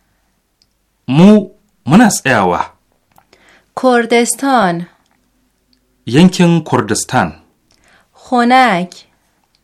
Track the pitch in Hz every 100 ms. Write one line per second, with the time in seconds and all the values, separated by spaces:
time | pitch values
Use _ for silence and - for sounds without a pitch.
0 | _ _ _ _ _ _ _ _ _ _
1 | - 135 190 214 196 _ _ _ - 175
2 | 233 - 135 117 95 87 - _ _ _
3 | _ _ _ _ _ _ _ - 254 240
4 | 226 233 240 - 269 247 190 170 175 _
5 | _ _ _ _ _ _ _ _ _ _
6 | - 123 185 - 175 170 160 123 107 107
7 | - 127 87 76 _ _ _ _ _ _
8 | _ _ - 247 233 262 247 180 185 -
9 | _ _ _ _ _ _